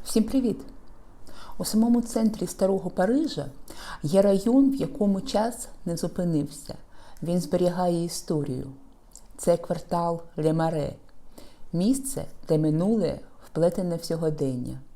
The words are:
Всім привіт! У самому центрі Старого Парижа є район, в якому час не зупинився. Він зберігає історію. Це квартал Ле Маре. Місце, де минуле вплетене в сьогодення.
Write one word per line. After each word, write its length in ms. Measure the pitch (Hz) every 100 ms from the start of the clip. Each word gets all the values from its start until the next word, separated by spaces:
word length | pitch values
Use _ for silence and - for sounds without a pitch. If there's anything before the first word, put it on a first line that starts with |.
| -
Всім 160 | 226
привіт! 360 | 220 269 240 - - - - - - - - - - -
У 60 |
самому 360 | 170 214 233 240
центрі 440 | 233 233 220 - 180
Старого 440 | - 190 190 185
Парижа 560 | - 190 269 311 - 139 - - - - -
є 200 | 147 196
район, 480 | 196 196 214 262 277
в 40 |
якому 460 | - 160 - 202 190
час 480 | - 202 226 233 - -
не 120 | 175 165
зупинився. 760 | 175 - 175 156 147 - - - - - - -
Він 180 | 156 175
зберігає 640 | 170 180 175 175 180 170
історію. 600 | 170 - - 156 143 131 135 131 - - - - - -
Це 200 | - 170
квартал 640 | - 170 - 175 170 165 - -
Ле 160 | 156
Маре. 400 | 160 165 156 139 - - - - - - - -
Місце, 520 | 165 202 269 - - - - -
де 100 | 156
минуле 640 | 156 156 190 226 160 - - - -
вплетене 500 | 156 170 180 180 165
в 80 |
сьогодення. 760 | - 165 160 151 135 127 123 127 -